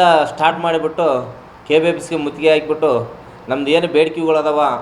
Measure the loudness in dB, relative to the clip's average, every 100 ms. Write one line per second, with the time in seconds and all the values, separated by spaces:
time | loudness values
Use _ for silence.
0 | 4 4 2 0 -2 0 -2 -2 -2 -2
1 | 0 0 -4 -14 -20 -14 0 2 2 -2
2 | -4 -6 -6 -2 2 2 0 -2 0 0
3 | -4 -12 -20 -14 -6 -4 0 0 2 0
4 | 0 -2 0 0 0 0 0 -2